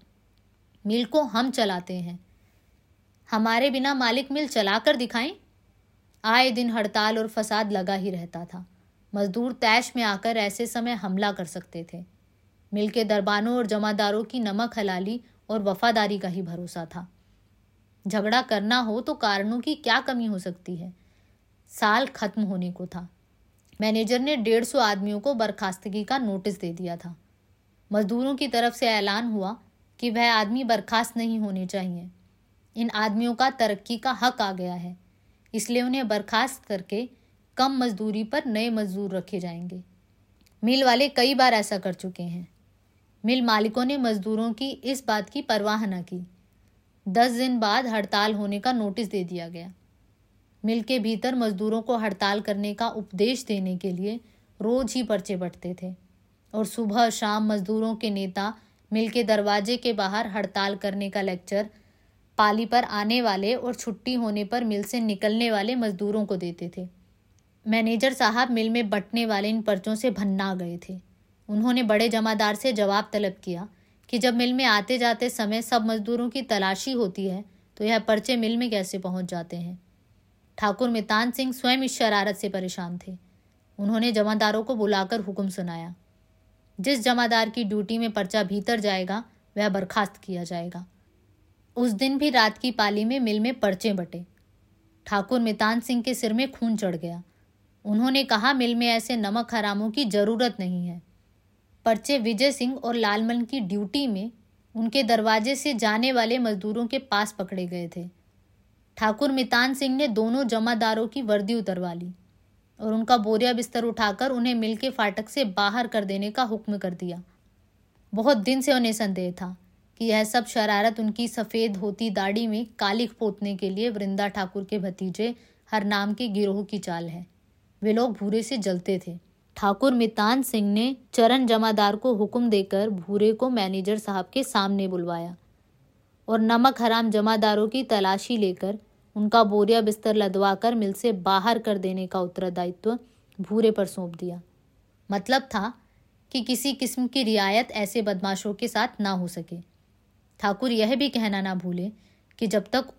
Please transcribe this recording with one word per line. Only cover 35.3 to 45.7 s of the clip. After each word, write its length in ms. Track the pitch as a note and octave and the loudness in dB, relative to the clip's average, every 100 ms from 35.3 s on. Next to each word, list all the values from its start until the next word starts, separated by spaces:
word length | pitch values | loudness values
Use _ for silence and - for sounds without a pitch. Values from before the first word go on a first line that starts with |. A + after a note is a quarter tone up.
| _ _ | _ _
इसलिए 280 | A3 G#3+ A#3+ | -6 -2 0
उन्हें 260 | B3 C4+ A#3 | 0 0 0
बर्खास्त 560 | G#3 G3+ A3 C4 - | -2 0 0 0 -4
करके 460 | - G3 F3+ G3+ B3 - _ _ _ - | -6 -6 -4 -6 -6 -12 _ _ _ 0
कम 160 | C4 | 0
मजदूरी 520 | C4+ B3 F#3+ G#3+ G#3+ | 2 -2 -2 -4 -4
पर 220 | A3 D4 D4 | -4 -4 -2
नए 240 | G#3+ A#3 | -2 -2
मजदूर 460 | A3 G#3 F#3 G3+ F#3 | -2 -2 -4 -4 -6
रखे 240 | F3+ F#3+ | -6 -6
जाएंगे। 440 | F3 E3+ F3 F3+ - _ _ _ _ _ _ _ | -6 -8 -10 -12 -16 _ _ _ _ _ _ _
मिल 200 | A3 C4+ | 2 4
वाले 240 | C4 A#3+ C#4 | 6 6 4
कई 260 | C4+ B3 | 4 2
बार 200 | C4 B3+ | 6 6
ऐसा 240 | A3+ G3+ G3+ | 4 2 -4
कर 140 | F#3+ | -4
चुके 300 | F3 F#3+ F3+ | -6 -8 -8
हैं। 260 | F3 F3 F3 _ _ _ _ _ _ _ | -8 -8 -12 _ _ _ _ _ _ _
मिल 180 | G#3+ C4 | 0 2
मालिकों 420 | A#3 A3 A3 A3+ | 2 2 2 0
ने 120 | B3+ C#4+ | 0 0
मजदूरों 560 | A#3+ G#3 G3 A3 A#3 | 0 0 -2 -2 -2
की 180 | A3 C4+ | -4 -6
इस 360 | - B3 C4+ B3+ | -6 -6 -4 -2
बात 240 | G#3+ G3 | -2 -4
की 120 | C#4 | -6
परवाह 440 | D4 G#3+ G#3 | -2 0 0